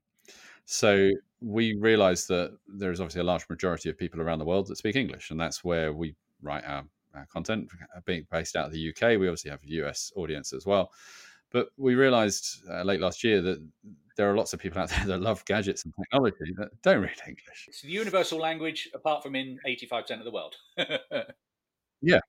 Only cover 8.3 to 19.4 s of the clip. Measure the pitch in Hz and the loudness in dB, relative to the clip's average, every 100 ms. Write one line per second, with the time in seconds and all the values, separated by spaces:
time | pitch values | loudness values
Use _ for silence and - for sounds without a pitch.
8.3 | 82 82 85 73 80 80 - 120 110 92 | -4 -2 -4 -4 -4 -6 0 2 4 2
9.3 | 82 73 69 71 80 73 69 - 98 80 | 0 -6 -14 -6 -4 -4 -6 -8 -6 -6
10.3 | 73 67 67 85 101 92 - - - - | -6 -8 -8 2 2 2 -6 -20 -20 -20
11.3 | - _ 123 110 - 135 123 135 123 104 | -20 _ -2 -2 0 2 6 6 6 4
12.3 | 95 - - - 87 92 95 90 - 117 | 0 -6 -10 -10 -4 0 2 0 0 4
13.3 | 104 90 80 78 _ 104 92 _ - 101 | 4 4 -2 -6 _ -20 -20 _ 0 2
14.3 | 101 113 - 95 90 90 - 98 92 104 | 2 0 -4 -6 -4 -2 -2 0 0 0
15.3 | 101 - 101 95 - 80 - 92 135 123 | -2 0 0 0 -2 -6 -10 -2 2 2
16.3 | - 78 92 104 113 185 160 92 - - | 0 -6 -8 -10 -2 2 4 2 -6 -14
17.3 | - - - - - 143 190 208 185 175 | -18 -20 -20 -20 -18 -8 -6 0 0 0
18.3 | 165 160 160 160 156 - - 156 147 143 | 0 -2 -4 -6 -6 -10 -6 -2 -2 -2
19.3 | 135 | -6